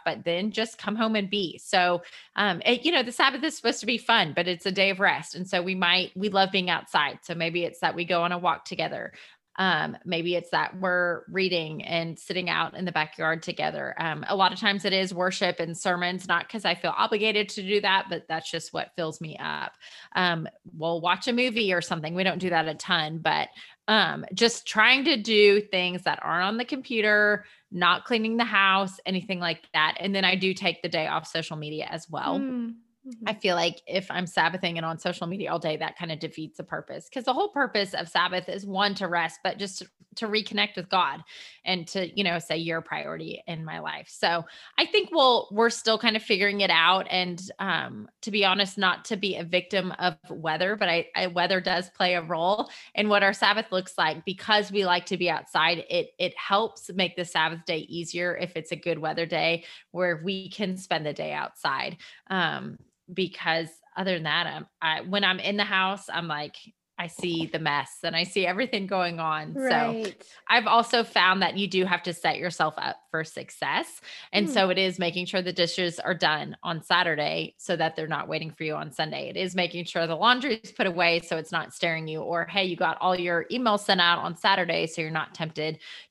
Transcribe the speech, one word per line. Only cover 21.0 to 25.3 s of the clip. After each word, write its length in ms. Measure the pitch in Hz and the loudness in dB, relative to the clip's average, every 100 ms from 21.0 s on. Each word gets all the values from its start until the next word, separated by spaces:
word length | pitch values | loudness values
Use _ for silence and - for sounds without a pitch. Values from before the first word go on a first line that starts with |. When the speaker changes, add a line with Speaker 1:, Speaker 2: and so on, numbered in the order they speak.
Speaker 1:
watch 260 | 170 190 - | 0 0 2
a 60 | |
movie 380 | 240 254 220 202 | 2 2 2 2
or 100 | 175 | 0
something. 340 | 170 160 160 175 | 0 -4 -4 0
We 80 | |
don't 160 | 190 175 | 0 0
do 100 | 185 | 0
that 180 | 170 160 | 2 0
a 60 | |
ton, 460 | 156 - 175 156 165 | -4 0 0 0 -2
but, 300 | 156 156 - - - - - | 0 0 -2 -8 -20 -10 2
um, 380 | 214 170 147 - | 4 4 0 -8
just 320 | 185 233 - - | 0 0 0 -2
trying 380 | 220 220 262 277 | 4 6 6 4
to 120 | 262 | 2
do 440 | 214 | 4